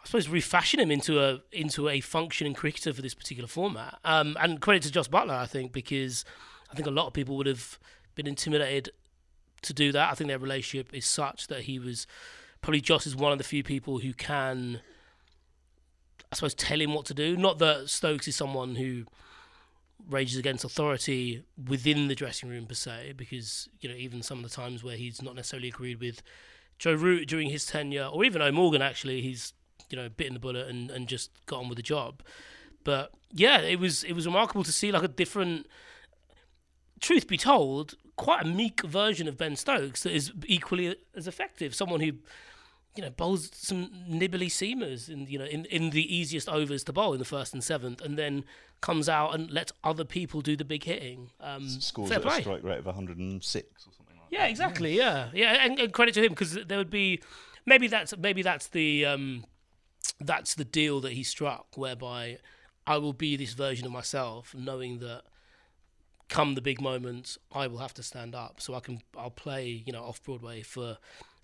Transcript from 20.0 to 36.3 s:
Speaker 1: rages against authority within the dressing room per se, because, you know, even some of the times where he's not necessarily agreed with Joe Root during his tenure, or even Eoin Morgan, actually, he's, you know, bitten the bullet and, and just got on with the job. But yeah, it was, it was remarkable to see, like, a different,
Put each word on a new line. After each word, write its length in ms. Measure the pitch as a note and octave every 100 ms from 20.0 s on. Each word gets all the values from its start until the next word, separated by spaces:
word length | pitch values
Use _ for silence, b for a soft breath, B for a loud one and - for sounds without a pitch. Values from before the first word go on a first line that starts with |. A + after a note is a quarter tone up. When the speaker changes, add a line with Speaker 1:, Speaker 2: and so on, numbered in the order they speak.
| F#3
Speaker 1:
rages 280 | C3+ C3 B2+
against 260 | C3+ B2+
authority 800 | C#3 - D3 C3 - C3 B2 A#2 - - B2+
within 400 | C3+ C3 D3 C#3+
the 80 |
dressing 340 | C3 C3 - B2+
room 180 | A#2+ A2+
per 80 |
se, 400 | A#2+ B2+ A#2 C3+ C3+
because, 520 | A#2+ B2 A2 - - -
you 80 | C3+
know, 60 | B2
even 260 | B2+ A#2+
some 160 | A2+ B2+
of 60 |
the 100 | A#2
times 300 | - B2 A#2+
where 120 | B2 A2+
he's 260 | B2 A2+
not 120 | C3
necessarily 340 | B2 A#2 C3+ B2
agreed 320 | A#2+ B2 A#2
with 220 | A#2+ A#2 B B B B B -
Joe 160 | E3
Root 320 | D#3 F3+ F3 C#3+
during 220 | D#3+ D3
his 180 | D3 -
tenure, 400 | D3+ C#3+ C#3 C3+
or 120 | D#3
even 180 | B3 E3+
Eoin 120 | C#3+
Morgan, 280 | D3 F3+ D3
actually, 400 | C3+ - C3+ C3
he's, 300 | B2+ A#2+ - - _ - -
you 60 | B2+
know, 120 | A#2+
bitten 260 | A2+ C#3+
the 60 | B2
bullet 280 | B2+ B2 C3+
and, 220 | B2 A#2+
and 180 | B2+ B2
just 220 | B2+ - _ -
got 140 | C3
on 80 | B2
with 80 | A#2+
the 60 |
job. 400 | A#2+ D3 B2 C#3 B B B B B -
But 260 | - C#3 C#3+ - _
yeah, 280 | E3+ A3+ B3
it 200 | D#3+ F3+
was, 240 | F3+ C3+
it 80 | D3+
was 140 | E3+ E3
remarkable 360 | F#3 A3+ G#3
to 80 | D#3+
see, 200 | - G#3
like, 100 | F#3
a 60 | F3
different, 580 | C3 F3 G3+ F3+ D#3+ - B B B B _ _